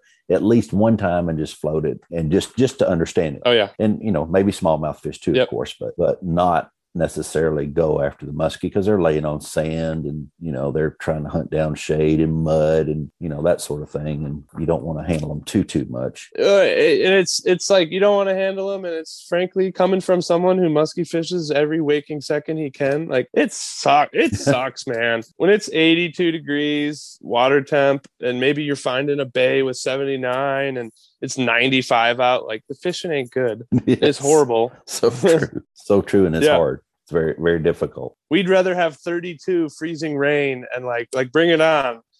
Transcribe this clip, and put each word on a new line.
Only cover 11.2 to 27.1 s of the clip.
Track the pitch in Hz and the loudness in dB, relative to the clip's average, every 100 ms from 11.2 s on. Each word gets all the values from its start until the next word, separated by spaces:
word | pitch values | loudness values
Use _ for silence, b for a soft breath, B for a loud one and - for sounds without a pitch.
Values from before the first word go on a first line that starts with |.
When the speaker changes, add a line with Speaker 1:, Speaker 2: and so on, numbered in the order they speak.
Speaker 1:
to | 73 | -4
hunt | 82 - | -6 -4
down | 78 78 | -2 -2
shade | 73 - 78 78 78 | -4 -2 0 2 2
and | 78 80 | 2 0
mud | 80 78 78 80 76 | 0 2 2 2 0
and, | 78 71 - | -4 -6 -10
you | 82 | -10
know, | 73 | -2
that | 85 85 | 0 0
sort | - 73 | -2 -8
of | 73 | -8
thing. | 76 76 73 73 | -8 -6 -6 -6
And | 76 - - | -10 -12 -6
you | 80 | -2
don't | 80 | -2
wanna | 76 78 90 | -2 -8 -4
handle | 80 73 | -4 -4
'em | 73 | -8
too, | - 104 | -4 -2
too | - 78 65 | 0 -2 -4
much. | 60 64 - - - | -6 -8 -10 -12 0
Speaker 2:
Uh, | 139 202 147 | 4 4 4
it, | 87 156 139 180 | 4 4 4 4
and | 196 | 2
it's, | 180 - - | 2 -2 0
it's | 180 - | 0 2
like, | 190 160 | 2 2
you | 185 | 2
don't | 202 202 | 2 4
wanna | 196 190 | 2 0
handle | 190 196 196 | -2 -2 -6
'em, | 196 | -6
and | 180 | -6
it's | 165 160 - - | -8 -10 -14 -4
frankly | 175 185 190 190 | -2 -2 0 -2
coming | - 185 190 | 2 2 2
from | 180 180 | 2 0
someone | 165 170 185 185 | 2 2 2 2
who | 170 | 2
muskie | 151 156 - 160 | 2 0 -2 -4
fishes | 165 156 175 147 | -4 -4 -4 -2
every | 143 151 165 | 0 0 0
waking | 143 147 143 147 | 0 0 -2 -8
second | 135 151 156 160 | -4 -4 -4 -6
he | 147 | -6
can. | - 139 147 - | -4 -2 -2 -2
Like, | 127 - | -2 -2
it | - 277 | 0 0
suck-, | - - - 139 147 139 | -2 -12 -2 4 4 4
it | 190 311 - | 0 0 0
Speaker 1:
<laughs> | |
Speaker 2:
sucks, | 139 127 131 - 139 | 0 0 -2 -8 -6
man. | 113 117 113 - - | -2 0 0 -4 0
When | 180 | 2
it's | 208 - | 2 2
eighty-two | 160 165 165 175 143 175 | 2 4 4 0 -2 -2
degrees, | 160 143 143 147 147 147 147 - | -2 -4 -2 -2 -2 -4 -6 -14